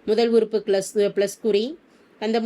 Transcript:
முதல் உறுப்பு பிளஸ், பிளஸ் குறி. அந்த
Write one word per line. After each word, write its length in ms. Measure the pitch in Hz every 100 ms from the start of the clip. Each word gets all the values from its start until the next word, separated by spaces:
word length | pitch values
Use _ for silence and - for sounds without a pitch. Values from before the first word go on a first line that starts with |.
| -
முதல் 220 | 220 233 226
உறுப்பு 220 | 214 214 208
பிளஸ், 260 | 196 190 214 202 196
பிளஸ் 200 | 196 -
குறி. 200 | 226 202 240 339 _ _ _ - 220
அந்த 120 | 226